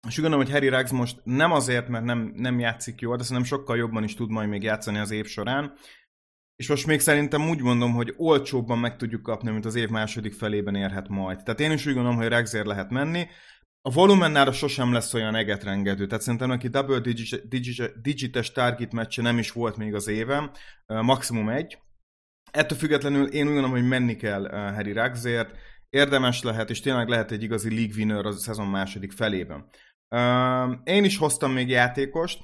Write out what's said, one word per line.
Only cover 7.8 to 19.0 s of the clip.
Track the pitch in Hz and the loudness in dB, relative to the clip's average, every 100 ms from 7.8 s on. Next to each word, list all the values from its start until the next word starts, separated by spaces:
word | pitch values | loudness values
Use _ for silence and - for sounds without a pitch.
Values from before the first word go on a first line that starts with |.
| 120 | 4
hogy | 120 113 - | 2 -2 0
olcsóbban | 160 147 139 131 117 117 | 4 4 4 -2 0 0
meg | 120 117 | -2 -4
tudjuk | 120 110 | -6 -6
kapni, | - 110 117 | -6 -6 -4
mint | 110 | -4
az | 113 | -2
év | 117 110 | -2 -2
második | 113 107 117 107 | -2 -2 -4 -8
felében | 101 110 104 101 | -6 -2 -2 0
érhet | 101 98 95 95 | -2 -2 -4 -6
majd. | 98 95 92 | -4 -4 -6
Tehát | - 113 | -4 0
én | 151 | 2
is | 151 147 | 2 0
úgy | |
gondolom, | 127 123 120 | 0 2 2
hogy | 113 | 2
Ruggsért | 120 113 113 104 | 0 0 -2 -4
lehet | 101 95 | -4 -2
menni. | 123 147 170 170 - - - _ _ | -2 -2 -2 -6 -12 -20 -20 _ _
A | 131 | -2
volumen | 127 190 196 165 | 6 8 8 8
nála | 151 135 | 6 4
sosem | 123 147 143 123 | 4 -2 0 2
lesz | 120 110 | 2 0
olyan | 120 110 | -2 0
egetrengető, | 110 107 98 101 98 101 98 98 | 0 0 -2 -2 0 0 0 -2
tehát | 113 | -2
szerintem | - 117 127 | -2 0 0
neki | 127 127 | -2 -2
double | 139 135 131 | -2 0 0
digi-, | 123 117 110 - 110 | 0 -4 -4 -8 -6
digi-, | 127 123 120 117 - | -6 -6 -6 -6 -4
digites | 123 147 127 123 113 | -6 -4 -4 -4 -4
target | - 123 117 117 | 0 0 0 -6
match | 117 | -6